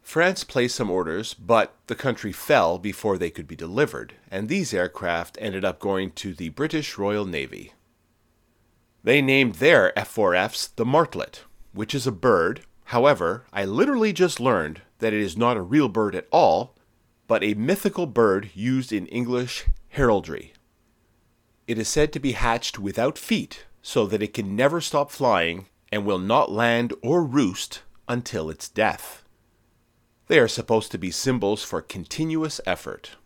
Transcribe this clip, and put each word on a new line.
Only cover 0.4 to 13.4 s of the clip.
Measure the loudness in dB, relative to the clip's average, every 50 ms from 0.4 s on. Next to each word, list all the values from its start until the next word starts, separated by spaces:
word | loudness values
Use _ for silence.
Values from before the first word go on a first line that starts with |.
| -8
placed | -4 0 0 0 0 0
some | -4 -2 -2
orders, | 0 -2 -2 -2 -4 -4 -6 -8 -12
but | -14 0 2 4 4 4 0 -4 _ _ -10
the | -10
country | -4 -2 -4 -4 -2 -6 -8
fell | -8 -8 0 4 4 4 6 4 2 -2
before | -4 -8 -8 -4 -2 -2 0 0
they | -2 -4
could | -6 -8 -14 -14
be | -12
delivered, | -12 -10 -6 0 0 0 0 0 -10 -12 -14 -18 _ _ _
and | -8 -8 -4 -4
these | -2 -4 -2 -2 -2
aircraft | -2 -2 -2 -4 -6 -4 -2 -2 -2 -4 -8 _ -10
ended | -8 -6 -6 -2 -4
up | -4 -4 -4
going | -4 -2 -2 -2 -4 -6 -8
to | -10 -10 -10 -10
the | -8 -10 -10
British | -6 -6 -6 -4 -4 -4 -6 -6 -8
Royal | -4 -4 -2 -2 -2 -4
Navy. | -4 -4 -6 -6 -8 -10 -16 -18 -20 _ _ _ _ _ _ _ _ _ _ _ _ _ _ _ _ _ _ _ _ _ _ _ _ _ _ _
They | 2 4 4
named | 4 4 4 4 4 2 0
their | 2 4 6 6 6 6 4 2 0
F | -6 -4
four | -2 0 2 2 4
Fs | 2 0 0 -2 -8 -10 -10
the | _ -4 -2
Martlet, | 2 2 2 2 2 -2 -8 -8 -8 -10 -20 -20 -20 -20 -20 -20 _ -10
which | -10 -8 -4 -4
is | -4 -4
a | -4 -6
bird. | 0 4 4 6 6 4 2 0 -4 -10 -20 _ -20 _
However, | -2 0 4 6 6 4 4 2 -2 -2 -2